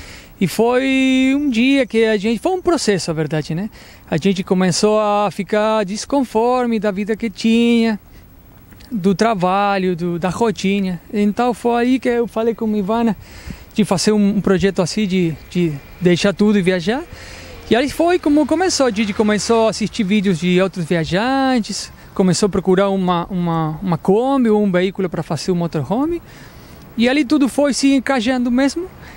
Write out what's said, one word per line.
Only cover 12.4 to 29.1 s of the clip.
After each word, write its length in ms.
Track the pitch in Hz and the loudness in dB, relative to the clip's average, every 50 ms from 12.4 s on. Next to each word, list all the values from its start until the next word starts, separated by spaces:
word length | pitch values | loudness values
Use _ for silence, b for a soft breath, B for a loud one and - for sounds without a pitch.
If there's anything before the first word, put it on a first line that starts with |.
| 226 233 220 | 0 0 -2
com 100 | - 233 | -2 -2
a 120 | 220 214 | -2 -2
Ivana 380 | 208 190 185 220 233 233 233 190 B B B B B B B B B B B B | -2 0 0 0 0 0 0 -2 B B B B B B B B B B B B
de 100 | - 196 | 0 2
fazer 260 | - 196 165 - 208 | 2 0 0 2 2
um, 260 | 214 208 202 196 214 | 2 4 2 2 2
um 40 | 202 | 2
projeto 400 | - 190 196 170 175 196 185 - | 2 2 2 2 2 0 0 0
assim, 240 | 180 - - 214 220 | -2 -2 -2 -2 -2
de, 300 | 180 185 185 175 165 151 - - - | 0 0 0 0 0 -2 -6 -12 -6
de 220 | - 180 175 160 147 139 - - - - | -2 0 0 0 -2 -6 -12 -18 -10 -6
deixar 320 | 170 175 175 160 - 202 147 | -2 -2 0 0 0 -2 0
tudo 240 | - 208 214 208 | 2 2 2 2
e 40 | 208 | 2
viajar. 420 | 175 185 185 180 160 196 233 285 349 B B B B B B B B B B B B - | 0 0 -2 -2 -2 -4 -4 -4 -6 B B B B B B B B B B B B 0
E 60 | 214 | 0
aí 140 | 233 294 269 | 0 0 -2
foi 300 | - - 320 349 359 349 | -2 0 2 2 2 2
como 260 | - 311 294 302 294 | 2 2 2 2 2
começou, 420 | - 311 330 381 370 - - 269 | 2 0 0 0 0 0 0 0
a 40 | 247 | 0
gente 220 | 196 208 233 202 202 | 0 0 -2 -2 0
começou 540 | - 214 208 208 202 - - 233 226 220 | 0 2 2 2 0 0 0 2 2 2
a 20 | 220 | 0
assistir 340 | 175 - 220 175 - - 214 | 0 -2 -6 -4 -2 -4 -2
vídeos 340 | 180 214 214 185 202 180 | 0 0 2 2 0 0
de 240 | 147 175 180 180 175 | 0 0 0 2 2
outros 220 | 190 185 - 185 165 | 2 0 -2 -6 -4
viajantes, 1080 | - 180 165 160 139 170 185 226 254 269 269 269 262 254 240 196 - 196 - - - B B B B B | -2 -2 -2 0 -2 -2 -2 0 0 0 0 2 2 2 0 -2 -2 -8 -10 -10 -12 B B B B B
começou 340 | - 190 185 165 - 220 | 0 2 2 2 2 0
a 20 | 196 | 0
procurar 400 | 165 190 - 190 185 185 202 196 | 0 -2 0 2 2 2 2 2
uma, 360 | 196 190 180 180 180 170 175 | 0 0 0 0 0 -2 -2
uma, 520 | - 196 180 175 170 165 165 160 156 156 - | -4 -4 -2 -2 0 0 0 -2 -2 -4 -4
uma 160 | 196 185 165 | -2 -4 -4
Kombi 520 | - - - 190 220 247 269 277 269 240 226 | 0 2 2 2 2 2 2 2 2 2 2
ou 120 | 208 208 | 2 2
um 80 | 208 202 | 2 2
veículo 400 | 175 180 185 196 - - 190 170 | 2 0 0 0 -2 -2 -4 -4
pra 140 | - 170 - | -4 -6 -4
fazer 280 | - 170 139 - - | -4 -6 -4 -2 -2
o 40 | 180 | -2
motorhome. 640 | 175 170 165 - 160 131 - 196 254 285 330 349 330 B B B B B B B B B B B B B - - | 0 -2 -2 -2 -4 -2 -2 -2 -2 0 -2 -2 -6 B B B B B B B B B B B B B -10 -2
E 100 | - 226 | 0 2
ali 160 | 247 262 302 302 | 2 2 2 2
tudo 240 | 226 311 277 277 | 2 2 2 2
foi 260 | 220 - - 285 285 226 | 2 2 0 0 0 0
se 220 | - 269 277 277 | 2 2 4 4
encaixando 560 | 269 - - 269 254 202 254 262 254 240 254 | 2 2 0 -2 0 0 0 0 0 0 0
mesmo. 360 | 240 254 277 269 - 339 370 370 - B B B | 2 2 2 0 0 -4 -8 -8 -12 B B B